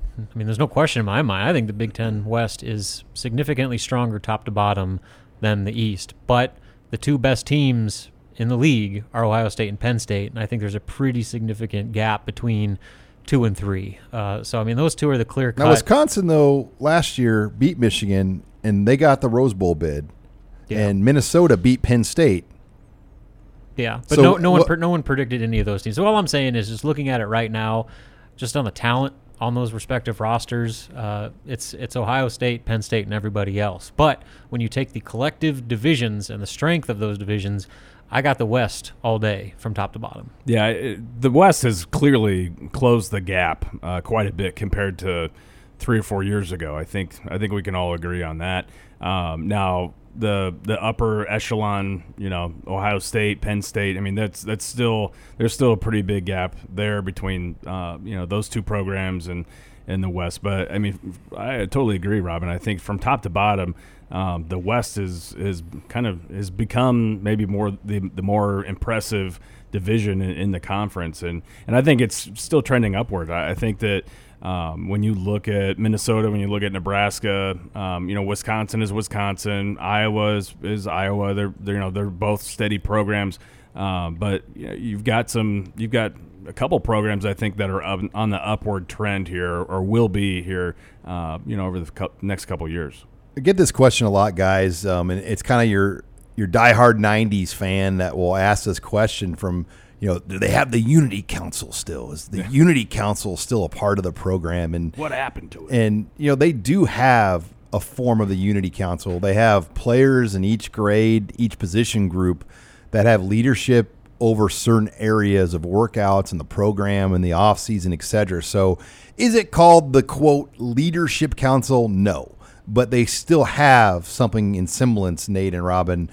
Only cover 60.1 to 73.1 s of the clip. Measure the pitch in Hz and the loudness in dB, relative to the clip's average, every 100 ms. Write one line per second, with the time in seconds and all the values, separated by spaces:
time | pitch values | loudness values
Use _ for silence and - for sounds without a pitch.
60.1 | 90 87 - 101 98 90 98 101 95 95 | -4 -6 -4 -4 -2 -2 -2 -4 -6 -12
61.1 | 92 - 92 113 131 95 139 120 98 98 | -16 -14 -10 -6 -4 -2 0 0 0 -2
62.1 | 104 85 85 87 87 113 98 - 101 127 | -2 -2 -4 -4 -4 -4 -6 -4 -4 0
63.1 | 135 101 90 104 101 87 87 - - - | -2 -2 0 2 2 -2 -6 -14 -20 -10
64.1 | 90 95 87 80 90 90 120 110 104 92 | -6 -4 -4 -6 -6 -2 -2 -2 -6 -6
65.1 | 87 - - 98 87 85 76 - 117 117 | -8 -12 -8 -6 -6 -10 -16 -10 -4 -4
66.1 | 87 82 95 98 95 107 120 127 120 113 | -6 -10 -10 -8 -6 -2 0 2 4 2
67.1 | 104 104 107 101 101 104 98 101 104 95 | 0 0 0 0 0 -2 -4 -6 -6 -6
68.1 | 95 95 104 101 98 101 95 - 110 - | -4 0 2 2 0 -4 -6 -4 -4 -2
69.1 | 107 95 85 - - - 101 92 113 104 | -4 -4 -8 -18 -20 -10 -6 0 0 0
70.1 | 95 92 78 101 90 - 98 104 92 85 | -2 -2 -2 -2 -4 -4 -4 -4 -6 -8
71.1 | 80 85 85 - - - 120 143 127 120 | -8 -8 -8 -10 -14 0 2 6 4 2
72.1 | - - 107 - 156 - 127 107 95 - | -2 -10 -12 0 0 2 2 2 0 -4